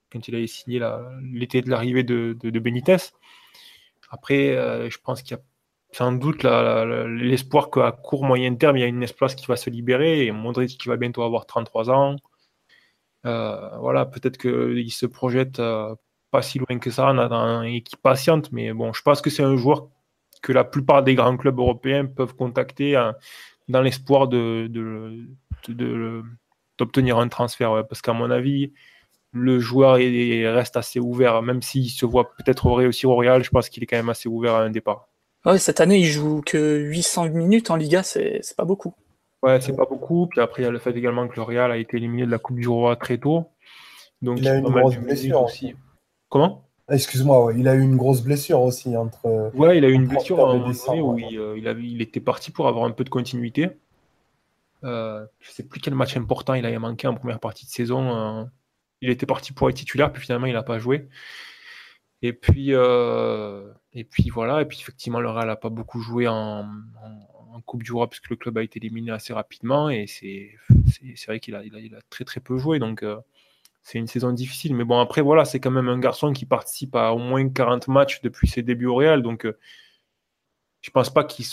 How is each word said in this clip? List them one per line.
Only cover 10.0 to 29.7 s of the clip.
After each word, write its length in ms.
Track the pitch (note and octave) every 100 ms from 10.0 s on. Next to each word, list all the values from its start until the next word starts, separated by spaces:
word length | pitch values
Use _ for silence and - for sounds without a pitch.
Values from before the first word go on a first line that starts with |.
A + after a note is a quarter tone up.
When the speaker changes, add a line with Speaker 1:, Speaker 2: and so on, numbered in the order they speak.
| D#3+ D#3 B2
Speaker 1:
et 60 |
Modric 480 | G#2+ A2+ B2 B2+ C3
qui 80 | B2
va 80 | A#2+
bientôt 260 | B2 A#2+
avoir 240 | A#2 A#2 -
trente-trois 440 | A#2 A2+ A2+ A2+
ans. 240 | C3+ C#3 C#3+ - _ _ _ _ _ _ _ _ _ B2
Euh, 520 | A#2 A2 G#2 G2+ A2
voilà, 280 | B2 C3+ C3
peut-être 320 | C3 C3+ B2+
qu'il 540 | B2+ B2 B2 A#2+ A#2
se 140 | - B2
projette, 540 | - B2+ B2 C3 C3
euh, 340 | A#2 A2 G#2+ A2 _ _ _
pas 100 | C3+
si 180 | C3 C3+
loin 200 | B2+ B2
que 100 | B2+
ça 180 | A#2 C3
en 100 | C3
attendant, 420 | A#2+ A#2 A2+ A#2
et 200 | A#2 A#2+
qui 160 | - -
patiente, 540 | C3 C3 D3+ D#3+ D3+
mais 220 | A#2 A2+
bon, 200 | A2 A2+
je 80 | A2+
pense 200 | - C#3+
que 80 | -
c'est 140 | C#3+
un 140 | C#3 C3+
joueur 320 | B2 D3 - _ _ _ _ _
que 120 | -
la 100 | B2+
plupart 400 | B2 C#3+ C3+ C#3+
des 100 | C3+
grands 240 | B2+ A#2+ B2+
clubs 220 | C#3 B2
européens 460 | B2 A#2+ C3+ C#3 C3+
peuvent 300 | C3+ B2+ -
contacter, 600 | B2+ B2 B2+ - C#3+ C#3
hein, 200 | A#2 G#2+ - - - _ -
dans 140 | B2+
l'espoir 460 | C3 B2+ - C#3 C3+
de, 400 | B2 A2+ A2+ A2+
de, 580 | A#2 A2+ A2 A2 A2+ A#2+ C3 _ - -
de, 60 |
de, 500 | A#2 A#2+ A#2 A2+ A2+ A2+ A#2 _ _ _ -
d'obtenir 400 | A#2+ - B2+ A2+
un 80 | A#2+
transfert, 460 | - B2 - A#2
ouais, 100 | A2
parce 180 | A2 A#2
qu'à 120 | -
mon 180 | A#2 A#2+
avis, 400 | B2 C3 C#3 C#3 - _ _ _ _ _
le 260 | A#2+ B2+ B2+
joueur 380 | A#2